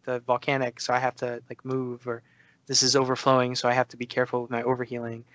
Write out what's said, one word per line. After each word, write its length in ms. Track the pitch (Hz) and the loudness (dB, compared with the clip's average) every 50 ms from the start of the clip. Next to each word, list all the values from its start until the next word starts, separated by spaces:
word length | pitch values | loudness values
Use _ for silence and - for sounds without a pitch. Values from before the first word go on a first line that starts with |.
| _ | _
the 160 | - 127 123 | -6 -6 -6
volcanic, 640 | 120 - 123 123 - - 143 135 131 123 120 - | -2 -2 -2 0 0 -2 0 0 0 -2 -4 -8
so 120 | - - 127 | -4 -2 0
I 60 | 123 | 0
have 160 | 131 127 - - | 0 0 -2 -4
to, 240 | - 123 120 120 120 _ | -6 -6 -6 -8 -10 _
like, 140 | 120 - _ | -18 -14 _
move," 420 | 131 131 131 127 123 120 120 - 123 | -6 -4 -4 -4 -4 -8 -8 -8 -8
or, 140 | 117 117 - _ _ _ _ _ _ _ _ - | -8 -8 -8 _ _ _ _ _ _ _ _ -2
"This 160 | 135 131 135 | 0 2 2
is 100 | 127 135 | 4 4
overflowing, 600 | 139 131 127 131 - - 135 131 127 123 123 127 | 4 4 2 0 2 4 4 6 6 4 2 0
so 140 | - - 120 | 0 0 2
I 40 | 120 | 2
have 140 | 127 123 - | 2 2 0
to 100 | - 120 | -2 -8
be 80 | 123 | -10
careful 360 | 120 - 123 127 - - 123 | -4 0 0 0 0 0 -4
with 100 | 120 117 | -4 -2
my 120 | 123 117 117 | -4 -2 0
overhealing." 600 | 120 131 123 123 117 123 120 117 117 117 113 117 - _ | 0 0 0 -2 -6 -6 -6 -6 -6 -8 -10 -12 -18 _